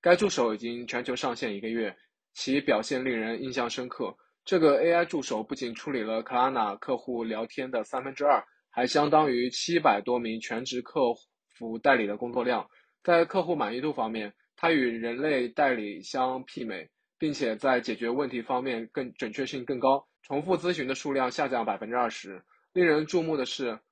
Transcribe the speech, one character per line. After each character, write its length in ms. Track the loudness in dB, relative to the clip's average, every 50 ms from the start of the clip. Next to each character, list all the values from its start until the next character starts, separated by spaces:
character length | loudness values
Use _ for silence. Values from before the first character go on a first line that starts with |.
| 8
该 140 | 6 6
助 120 | 6 6 2
手 240 | 2 2 2 2 0
已 60 | -2
经 280 | -4 -6 -6 -6 -8
全 160 | -6 -6 -6 -4
球 140 | -4 -4
上 180 | -2 -2 -4 -4
线 200 | -2 -4 -4 -4
一 60 | -4
个 80 | -6 -4
月， 280 | -2 -2 -2 -4 -6 _ _ _ _ _ _ _ _
其 260 | -8 -2 0 0 0
表 220 | 4 4 2 2 2
现 200 | 0 -4 -2 -2
令 140 | -2 -2
人 260 | -2 -2 -4 -4 -6 -6
印 80 | -6
象 200 | -4 -4 -4 -4
深 180 | -4 -6 -8 -8
刻。 260 | -6 -6 -6 -6 -6 _ _ _ _ _ _
这 140 | 0 2 6
个 240 | 6 6 6 6 4
A 100 | 4 4
I 120 | 4 2
助 180 | 0 -2 -6 -4
手 220 | -4 -4 -4 -4
不 100 | -4 -6
仅 180 | -6 -6 -8 -8
处 200 | -8 -8 -6 -4
理 80 | -4
了 240 | -2 -2 -4 -4 -4
Klarna 520 | -2 0 2 2 2 2 0 0 0 -2
客 200 | -6 -4 -4 -4
户 260 | -4 -4 -6 -6 -6 -4
聊 240 | -4 -4 -6 -6
天 240 | -8 -6 -8 -8 -4
的 140 | -4 -4 -4
三 180 | -4 -6 -6 -6
分 100 | -6 -6
之 120 | 0 4
二， 200 | 4 4 4 4 _ _ _ _ _
还 160 | _ -2 0
相 240 | 2 4 2 4 6
当 220 | 6 6 6 6
于 180 | 2 2 0 -2
七 280 | -2 -4 -4 0 -2 2
百 240 | 4 4 4 4 2
多 140 | 0 -2 0
名 220 | 0 -2 -6 -6
全 240 | -6 -6 -6 -6 -6
职 180 | -6 -6 -8 -8
客 180 | -4 0 2 2 2 2 -2 _ _ _ _ _
服 320 | _ _ _ -10 -8 -8 0
代 160 | _ 4 4
理 140 | 4 4 0
的 80 | -2
工 160 | -4 -6 -4 -2
作 100 | -2 0
量。 260 | 0 0 -2 -2 -8 _ _ _ _ _ _ _
在 200 | 4 6 6 4
客 200 | 4 2 -2 0
户 100 | 0 0
满 220 | -2 0 -2 -2
意 40 | -4
度 120 | -4 -4 -2
方 180 | -2 -4 -2
面， 240 | -2 -6 -6 -8 -10 _ _ _ _
它 160 | -2 0 2 4
与 120 | 4 4
人 320 | 2 0 -2 -4 -4 -4
类 320 | -2 -2 0 0 0 0 -2
代 260 | 0 2 2 2 2
理 280 | 0 -2 -6 -8 -10 -12
相 420 | -8 -2 -2 0 0 -2 -4 -8
媲 220 | -10 -10 -8 -8
美， 240 | -6 -8 -8 -10 _ _ _ _ _ _
并 160 | _ -4 -4 -2
且 220 | 0 -2 -2 -2
在 260 | 0 2 2 2 2
解 140 | 2 -2 -4
决 160 | -2 -2 -2
问 180 | 0 0 -2 -2
题 140 | -4 -8 -4
方 220 | -2 -2 -2 -2
面 200 | -2 -4 -4 -6 -6
更， 260 | _ -6 -6 -6 -8
准 180 | -8 -8 -8 -4
确 140 | -6 -6
性 180 | -6 -6 -8 -6
更 140 | -4 -4 2
高， 260 | 4 4 4 4 0 _ _ _ _
重 180 | -6 -4 -4 0
复 140 | 0 0
咨 160 | 0 2 0 -2
询 160 | -2 -2 -4
的 80 | -4
数 160 | -4 -4 -2 0
量 180 | 2 0 0
下 160 | 0 -2 -2
降 180 | 0 0 0 0
百 140 | 0 -2 -4
分 100 | -4 -4
之 60 | 0
二 160 | 0 0 0
十。 320 | -2 -6 -12 -12 -14 -16 _ _ _ _ _ _ _
令 120 | 2 4
人 220 | 4 4 4 2
注 160 | 2 0 0 0
目 140 | 2 0
的 100 | -2 -2
是 320 | -4 -4 -4 -4 -4 -4 -6 _ _